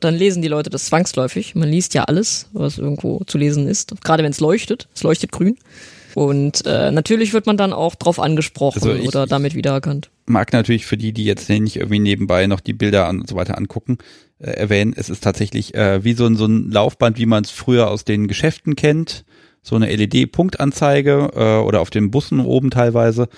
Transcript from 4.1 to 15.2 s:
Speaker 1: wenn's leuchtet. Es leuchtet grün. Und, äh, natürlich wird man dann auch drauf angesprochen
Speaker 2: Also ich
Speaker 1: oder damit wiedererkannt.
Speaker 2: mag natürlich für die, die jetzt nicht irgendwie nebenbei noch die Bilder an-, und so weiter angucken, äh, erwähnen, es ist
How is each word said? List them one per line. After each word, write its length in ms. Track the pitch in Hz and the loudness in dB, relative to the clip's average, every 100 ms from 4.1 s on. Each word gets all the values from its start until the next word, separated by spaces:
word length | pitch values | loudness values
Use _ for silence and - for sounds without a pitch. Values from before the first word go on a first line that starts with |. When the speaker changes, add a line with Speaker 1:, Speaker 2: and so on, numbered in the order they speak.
| 160 | 0
Speaker 1:
wenn's 140 | 151 143 | 0 0
leuchtet. 480 | 156 214 - 220 - | 0 0 -2 -8 -8
Es 80 | - | -6
leuchtet 260 | 165 170 - | -2 -2 -4
grün. 240 | - 185 254 _ - - - - | -2 -2 -2 _ -20 -20 -20 -10
Und, 520 | - 143 143 143 - - | -2 0 2 0 -2 -2
äh, 240 | - 135 | 0 2
natürlich 420 | 151 - 220 220 | 0 2 2 2
wird 140 | 220 214 | 0 0
man 100 | 208 | 2
dann 160 | 196 | 0
auch 220 | - 165 | 0 -4
drauf 240 | - 170 170 | -2 -2 0
angesprochen 640 | - 156 151 - 139 110 | 2 0 -2 -2 -2 0
Speaker 2:
Also 120 | 107 | 0
ich 120 | - 127 | 0 0
Speaker 1:
oder 200 | 139 135 | -2 0
damit 280 | 139 143 | 0 -2
wiedererkannt. 560 | 147 135 135 139 143 - _ - | -2 -2 -2 -2 -6 -8 _ 0
Speaker 2:
mag 260 | 110 101 | 0 2
natürlich 320 | 123 110 113 | 0 2 0
für 120 | - 107 | 0 -4
die, 160 | 110 | -4
die 120 | 110 | -2
jetzt 240 | 107 98 - | -2 -2 0
nicht 280 | 107 110 - | 0 0 -2
irgendwie 240 | 92 104 | -2 2
nebenbei 480 | 104 98 90 90 95 | 2 2 2 2 2
noch 100 | 98 | 0
die 140 | - | -4
Bilder 340 | 107 104 101 87 | -2 2 2 2
an-, 140 | 90 | -2
und 80 | - | -6
so 80 | 92 | -6
weiter 200 | 90 90 | -4 -4
angucken, 420 | 98 - - 123 - - _ _ | -6 -6 -4 -6 -6 -20 _ _
äh, 100 | - | -10
erwähnen, 420 | - 104 101 107 - | -4 0 2 2 -2
es 120 | - | -6
ist 140 | 101 | -4